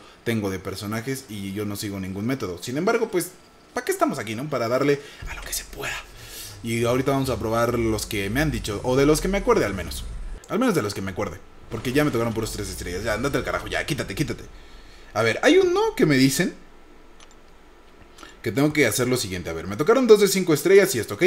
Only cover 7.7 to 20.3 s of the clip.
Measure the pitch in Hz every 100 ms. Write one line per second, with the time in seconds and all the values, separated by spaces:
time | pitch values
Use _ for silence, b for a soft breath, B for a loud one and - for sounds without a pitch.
7.7 | 117 113 107 - 107 98 123 156 117 -
8.7 | 101 127 131 143 156 190 196 220 208 107
9.7 | 95 82 - - - - - - 190 -
10.7 | 165 104 104 95 92 95 80 - - -
11.7 | 110 131 135 147 113 117 110 110 - 95
12.7 | 85 90 90 113 107 139 135 - 90 101
13.7 | 87 - 117 107 101 127 104 - B B
14.7 | B B B B 104 113 - 262 359 359
15.7 | 370 440 - 156 131 135 - 214 - -
16.7 | - - - - - - - - - -
17.7 | - - - - - B B 117 104 147
18.7 | 151 120 120 123 123 107 90 85 80 87
19.7 | 104 156 254 240 208 196